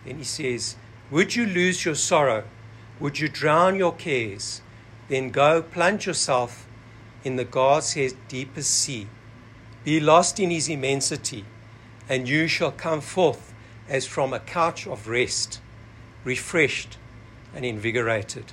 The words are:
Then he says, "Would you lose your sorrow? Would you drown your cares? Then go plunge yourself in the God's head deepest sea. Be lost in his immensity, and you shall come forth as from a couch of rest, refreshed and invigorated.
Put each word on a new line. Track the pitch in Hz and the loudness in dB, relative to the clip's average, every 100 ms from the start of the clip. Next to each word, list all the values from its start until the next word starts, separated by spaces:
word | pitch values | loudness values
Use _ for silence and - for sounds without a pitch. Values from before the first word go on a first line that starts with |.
Then | 110 139 | -12 -10
he | 131 | -8
says, | - 135 120 - - - - - | -4 -4 -4 -6 -10 -18 -20 -2
"Would | 139 208 233 | 2 2 2
you | 226 | 0
lose | 180 180 180 175 | 2 0 0 -2
your | 147 | -2
sorrow? | - 170 139 110 104 - - - - - | 2 4 4 2 -4 -16 -20 -20 -20 -6
Would | 143 147 | -6 -2
you | 151 | -4
drown | - 151 156 185 190 | 0 4 6 6 4
your | 180 | 0
cares? | - 170 131 110 104 - - - - - - - | 0 -2 -2 -2 -6 -10 -10 -14 -20 -20 -20 -4
Then | 135 131 | -2 -2
go | 123 143 165 | 4 6 6
plunge | 165 175 170 208 - | 0 0 0 2 -2
yourself | 165 - 127 120 - - - - - - - | -2 0 0 0 -8 -18 -20 -20 -20 -20 -10
in | 139 127 | -4 -4
the | 120 | -2
God's | 131 131 147 - | 2 6 4 2
head | 160 131 127 - | -2 -2 -4 -12
deepest | 127 139 - 143 | -10 -8 -6 -2
sea. | - - 123 104 - - - - - - - - | 0 -2 -6 -10 -16 -20 -20 -20 -20 -20 -10 -2
Be | 160 | 2
lost | 151 165 190 - | 6 6 6 0
in | 185 | 0
his | 170 143 | 0 -2
immensity, | 147 131 139 - 151 - 117 98 - - - - - - | -2 0 0 -2 -4 -6 -10 -14 -20 -20 -20 -20 -20 -4
and | 131 127 | -2 0
you | 151 160 | 0 0
shall | - 156 | 0 -2
come | - 165 156 | -2 -4 -4
forth | - - 165 117 - - - - - | -4 2 2 2 -12 -20 -20 -20 -4
as | 135 131 | -4 -2
from | - 135 | -2 -2
a | 123 | -2
couch | - 175 165 - 202 | -6 0 0 0 -10
of | 123 107 | -10 -4
rest, | 120 113 - - - - - - - - - 127 | 0 0 -2 -6 -10 -18 -20 -20 -20 -20 -12 -6
refreshed | 127 - 170 139 - - - - - - - - - | -6 -2 2 2 0 -8 -16 -20 -20 -20 -20 -18 -8
and | |
invigorated. | 127 107 110 117 113 110 107 123 113 | -6 -2 -2 0 0 0 -4 -12 -14